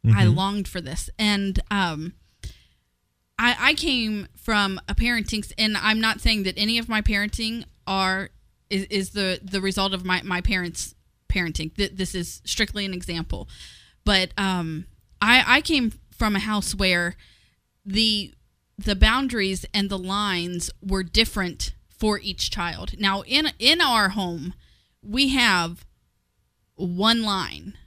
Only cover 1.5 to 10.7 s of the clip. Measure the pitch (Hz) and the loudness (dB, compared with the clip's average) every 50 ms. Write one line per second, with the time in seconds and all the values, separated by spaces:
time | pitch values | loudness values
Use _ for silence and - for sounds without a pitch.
1.5 | 185 - - - 208 202 190 170 156 147 156 170 - _ _ _ _ _ - - | 0 -2 -2 0 0 0 0 0 -2 -6 -8 -10 -12 _ _ _ _ _ -16 -16
2.5 | - _ _ _ _ _ _ _ _ _ _ _ _ _ _ _ _ - 226 240 | -14 _ _ _ _ _ _ _ _ _ _ _ _ _ _ _ _ 0 2 2
3.5 | 247 - 240 277 311 285 311 339 269 247 226 214 214 202 190 - _ - - - | 2 4 2 2 2 2 0 0 0 0 -2 -2 -4 -6 -8 -12 _ -10 -4 0
4.5 | 220 208 202 190 190 - - - 202 - 226 240 240 226 196 - - 214 208 - | 0 2 2 0 -2 -6 -8 -2 0 2 2 2 2 0 -2 -2 -4 -6 -6 -8
5.5 | - - 220 214 214 - - 214 220 220 220 220 220 - - 226 220 214 190 185 | -2 -2 0 0 0 0 2 2 2 2 2 0 -2 0 0 0 2 2 0 -4
6.5 | 180 196 208 214 233 233 226 233 226 214 208 - 208 202 202 208 - - 226 220 | -2 -2 -2 0 0 -2 -2 -2 -2 0 2 2 0 0 -2 -2 -4 -4 -4 -4
7.5 | 226 233 - - - _ _ - 190 196 190 190 190 190 196 - _ - _ _ | -6 -6 -10 -12 -18 _ _ -4 -2 0 0 0 0 -2 -6 -10 _ -20 _ _
8.5 | _ _ _ _ 196 190 190 - 208 202 190 185 - 208 196 185 185 - - 185 | _ _ _ _ -4 -4 -4 -2 -4 -4 -4 -4 -4 -2 -2 -2 -2 -4 -6 -6
9.5 | 190 196 185 196 185 196 190 196 190 185 180 185 185 180 - 196 180 180 180 - | -6 -2 -2 -2 0 0 0 -2 -2 -4 -2 -2 -2 -2 -2 -4 -6 -2 0 0
10.5 | 190 185 175 170 | 0 0 -4 -6